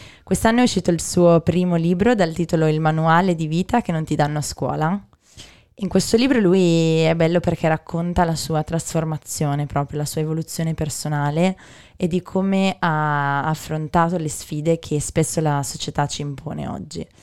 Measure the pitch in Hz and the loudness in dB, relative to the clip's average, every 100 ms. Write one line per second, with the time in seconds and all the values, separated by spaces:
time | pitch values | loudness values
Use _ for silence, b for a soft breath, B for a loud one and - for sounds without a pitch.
0 | B B - 190 226 233 247 190 175 170 | B B -4 0 2 4 2 2 0 -2
1 | - - 175 165 165 170 180 170 165 180 | 0 4 6 6 4 0 0 0 0 2
2 | 208 240 165 165 170 165 156 156 160 160 | 2 4 0 0 -2 2 2 2 0 2
3 | 160 165 190 165 156 160 190 240 - 160 | 4 4 4 0 -2 -2 0 0 0 -4
4 | 156 151 147 151 139 - 131 147 156 202 | -2 0 0 0 -6 -4 -4 -2 -2 -2
5 | - _ b b b b b - 190 190 | -6 _ b b b b b -8 0 0
6 | - 226 262 254 185 190 175 165 165 160 | 2 2 4 4 4 4 4 4 4 4
7 | 160 165 160 175 165 147 160 160 - 170 | 2 2 2 2 0 0 0 0 -2 -6
8 | 175 175 170 160 - 156 151 165 - 165 | -2 0 0 0 -2 -2 -2 -4 -2 -4
9 | 160 156 - - 151 143 143 143 143 147 | -2 -6 -8 -4 -2 -2 -2 -4 -4 -4
10 | 147 - 156 160 160 - 160 160 156 - | -4 -4 -4 -4 -6 -6 -4 -4 -4 -6
11 | 151 147 143 151 185 190 B B B _ | -4 -2 0 0 0 -2 B B B _
12 | 180 180 - 190 190 190 190 - 175 151 | -2 -2 -2 -2 0 0 0 0 -2 0
13 | 151 147 143 139 139 156 - 156 156 175 | 0 0 0 -2 -2 -4 -4 -6 -2 0
14 | 170 175 151 - - 147 156 165 - 147 | 2 0 -4 -8 -8 -4 -2 -2 -2 -4
15 | - - 156 - 156 143 135 - - - | -2 -2 -2 0 0 0 -4 -8 -6 -4
16 | 143 - 143 139 156 139 135 139 156 165 | -4 -4 -8 -8 -10 -8 -8 -8 -10 -12
17 | - B | -14 B